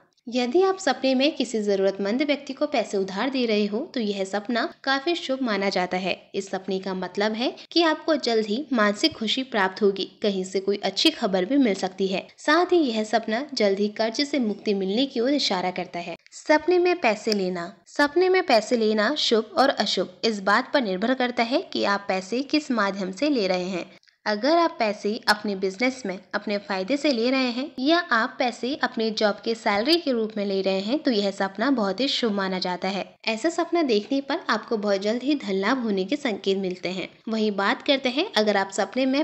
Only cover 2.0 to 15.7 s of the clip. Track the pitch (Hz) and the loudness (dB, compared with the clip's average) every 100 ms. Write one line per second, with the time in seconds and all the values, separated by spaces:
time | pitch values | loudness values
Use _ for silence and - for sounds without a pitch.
2 | 202 247 294 285 - 262 294 262 202 202 | -2 0 0 -2 -4 -4 -2 0 0 -2
3 | 190 190 262 262 233 208 202 208 349 262 | -2 -2 -2 0 0 2 0 -2 -4 -4
4 | 214 196 190 208 208 233 320 - 277 277 | -2 -2 -4 -4 -2 -2 -2 -4 -2 0
5 | 349 339 - 262 247 196 196 190 180 185 | 0 -2 -2 -2 0 0 0 0 0 -2
6 | 185 - - 196 190 190 196 190 190 185 | -2 -4 -6 -8 -6 -6 -4 -4 -4 -6
7 | 180 202 214 214 277 - - 330 330 311 | -6 -2 -2 0 -4 -6 -4 0 2 0
8 | 330 302 233 226 208 220 302 247 208 208 | 0 0 2 0 0 -2 0 2 2 2
9 | 311 - 214 262 262 214 190 190 202 190 | -2 -2 -2 -2 -2 0 0 2 2 2
10 | - - 208 190 185 196 190 202 196 196 | -6 -2 -2 -2 -2 -2 -2 -2 -2 2
11 | 320 302 214 185 185 285 247 190 185 - | 0 2 0 0 2 4 4 2 -4 -2
12 | 190 - - - - 320 359 349 269 220 | -2 -2 -6 -4 2 2 4 4 4 0
13 | 214 233 220 226 302 254 208 196 208 208 | 0 0 0 -4 -4 0 2 2 0 0
14 | 226 233 285 294 214 196 220 196 190 214 | -2 -2 -2 0 0 -2 -2 0 0 0
15 | 269 233 247 294 - 185 180 | 0 0 0 0 0 0 -2